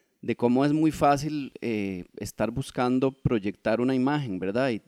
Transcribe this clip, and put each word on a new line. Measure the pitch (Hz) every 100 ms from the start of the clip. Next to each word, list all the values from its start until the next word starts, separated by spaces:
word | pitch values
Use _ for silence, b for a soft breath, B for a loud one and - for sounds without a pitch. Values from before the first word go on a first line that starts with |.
| b _
de | 98
cómo | 117 120 123
es | 143
muy | 151 160
fácil, | - 151 143 147 151 135 -
eh, | 117 110 98 92 87 -
estar | 101 - 110
buscando | 120 135 - 123 127 135
proyectar | 131 - 120 98 95 - 110
una | 123
imagen, | 131 127 147 131 92
¿verdad? | 92 107 135
Y, | 107